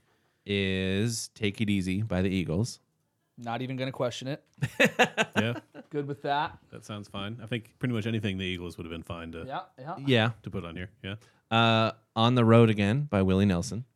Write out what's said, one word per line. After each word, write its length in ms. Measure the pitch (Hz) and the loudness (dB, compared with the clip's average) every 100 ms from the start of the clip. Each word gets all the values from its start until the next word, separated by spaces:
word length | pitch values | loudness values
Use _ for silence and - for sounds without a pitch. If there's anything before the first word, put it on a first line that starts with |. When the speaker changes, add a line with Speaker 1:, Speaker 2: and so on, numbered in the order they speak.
| _ _ _ _ 98 | _ _ _ _ -2
Speaker 1:
is 840 | 101 95 95 95 98 117 113 - | 0 0 0 0 0 0 -4 -8
Take 320 | - 104 95 | -4 -4 0
It 80 | 104 | 0
Easy 320 | 101 92 95 | 0 0 -2
by 200 | 110 92 | -2 0
the 80 | 95 | 0
Eagles. 500 | 95 76 82 120 - _ _ _ _ _ - | 0 0 0 -2 -6 _ _ _ _ _ -14
Speaker 2:
Not 240 | 117 117 | -8 -8
even 160 | 127 127 | -6 -6
gonna 140 | 131 | -6
question 360 | 127 127 - 131 | -4 -4 -4 -8
it. 160 | 151 _ - - - | -10 _ -8 -4 2
Speaker 1:
<laughs> 100 | 262 - 240 - 220 214 | 2 2 0 0 -2 0
Speaker 3:
Yeah. 240 | 208 - - - - | -2 -2 -12 -20 -10
Speaker 2:
Good 180 | 147 143 | -6 -6
with 140 | 139 | -6
that. 360 | 143 143 160 - _ | -4 -2 -4 -8 _
Speaker 3:
That 140 | 110 - | -16 -12
sounds 220 | 104 101 | -12 -10
fine. 300 | 101 98 123 | -10 -8 -10
I 40 | 117 | -6
think 260 | 120 110 _ | -6 -6 _
pretty 140 | 127 | -2
much 120 | 113 113 | -2 0
anything 320 | 113 104 95 | 0 0 -2
the 80 | 92 | -4
Eagles 320 | 90 87 78 | -6 -8 -12
would 80 | 85 | -12
have 60 | |
been 120 | 82 | -10
fine 280 | - 85 82 | -10 -12 -10
to, 100 | 80 87 | -12 -10
Speaker 2:
Yeah, 140 | 160 - - | -12 -12 -16
yeah. 160 | 143 180 139 | -14 -6 2
Speaker 1:
Yeah. 260 | 120 113 - | 2 2 -2
Speaker 3:
to 60 | 101 | -10
put 120 | 98 | -8
on 120 | 85 87 | -8 -10
here. 140 | 92 _ | -12 _
Yeah. 120 | 95 107 _ _ - | -12 -12 _ _ -2
Speaker 1:
Uh, 400 | 113 117 113 110 - _ 113 | 2 4 4 2 -4 _ 0
On 200 | 117 123 | 4 6
the 100 | 113 | 8
Road 240 | 117 113 | 8 8
Again 380 | 104 101 127 147 | 6 2 0 0
by 140 | 101 | 2
Willie 220 | 95 95 101 | 4 4 4
Nelson. 380 | 87 - 104 - | 2 -2 -6 -10